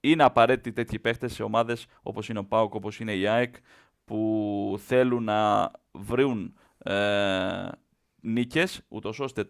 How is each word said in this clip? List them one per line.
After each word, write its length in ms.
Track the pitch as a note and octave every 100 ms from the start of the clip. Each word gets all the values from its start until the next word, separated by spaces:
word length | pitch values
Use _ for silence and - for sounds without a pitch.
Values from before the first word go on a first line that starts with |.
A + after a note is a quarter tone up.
Είναι 220 | C#3 D#3+
απαραίτητοι 500 | C3+ A#2+ A#2 B2+ -
τέτοιοι 260 | A#2 A#2 A2
παίχτες 340 | A2+ A#2+ B2
σε 100 | A2+
ομάδες 440 | G#2+ A2 A#2 A#2 - _
όπως 260 | - A2+ G#2+
είναι 100 | A2
ο 60 |
παοκ, 300 | G2+ A2 A2
όπως 260 | A2 G2+ G#2+
είναι 140 | A2
η 120 | G2+ G2+
αεκ, 280 | A2+ B2 - _ - _ _
που 760 | _ A2 A2 A2 G#2 G2+ G2+ G2+ -
θέλουν 380 | B2+ B2+ A#2+
να 460 | A2+ G#2+ G#2+ G#2 F#2 - _
βρουν, 640 | - G2+ A#2+ C#3 A#2 F#2+ - _ _
ε, 920 | - G2 G2+ G2+ G2+ F#2+ F#2 F#2+ F#2 - _ _ _ _
νίκες, 640 | A2+ A2+ A#2+ D#3+ F#3 - -
ούτως 320 | A2 - A2+
ώστε 240 | C3+ C3